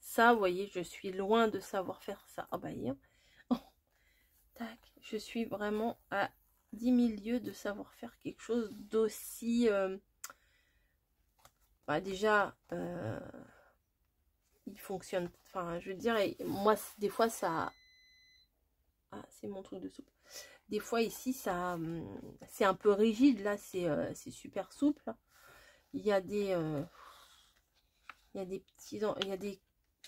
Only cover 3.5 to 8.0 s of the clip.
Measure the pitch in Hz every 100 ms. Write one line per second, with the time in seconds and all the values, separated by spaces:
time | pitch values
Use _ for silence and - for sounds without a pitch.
3.5 | 240 - _ _ _ _ _ _ _ _
4.5 | - 233 233 _ _ - 220 - 233 233
5.5 | 196 208 214 226 - _ 196 - _ _
6.5 | _ _ 208 233 247 240 208 202 247 208
7.5 | 190 214 202 190 -